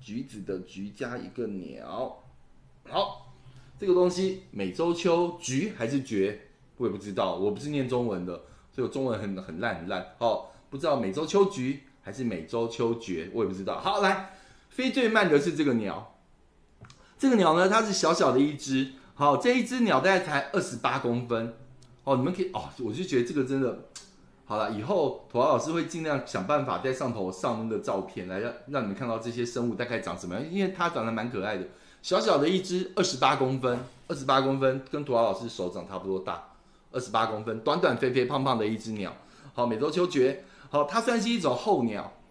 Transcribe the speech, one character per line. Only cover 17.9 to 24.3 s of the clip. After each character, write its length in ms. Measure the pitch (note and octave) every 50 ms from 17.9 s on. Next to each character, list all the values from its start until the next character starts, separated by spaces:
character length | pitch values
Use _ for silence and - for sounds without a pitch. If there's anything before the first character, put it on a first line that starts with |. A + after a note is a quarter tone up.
| F#3+
小 220 | - - D#3 -
小 180 | A3+ F#3 C#3 B2
的 80 | C3
一 140 | C#3+ D3 D3
只。 380 | C3+ - C3+ C3+ C3 C3+ C3+ - - - - -
好， 220 | - C#3+ D3 C#3
这 160 | C3+ - A#3 B3
一 120 | C4 G#3+
只 160 | - B3+ C4
鸟 200 | A#3 G#3 D3+ C3+
大 60 | D3
概 140 | F#3 G3 F3+
才 300 | F3+ D#3+ D3 C#3 - - -
二 80 | G3
十 160 | - - B2
八 220 | A#2 - C3 A#2+ C#3
公 300 | - B2 A#2+ A#2+ B2 A#2+
分。 260 | A#2+ A2+ A2+ A#2 - - - - - - - - - - _
哦， 120 | C#3 C#3
你 60 | B2+ B2
们 100 | E3+ F3+
可 80 | - -
以， 80 | - -
哦， 160 | G#2+ - - - -
我 140 | B2 G#2+ A2
就 120 | D3 F#3
觉 160 | - C#3+ B2
得 80 | A#2+ A#2+
这 60 | D3+
个 100 | D3 C3
真 160 | B2+ C3+ C3+
的， 260 | C3+ A#2+ G2+ - - - - - - - - - - -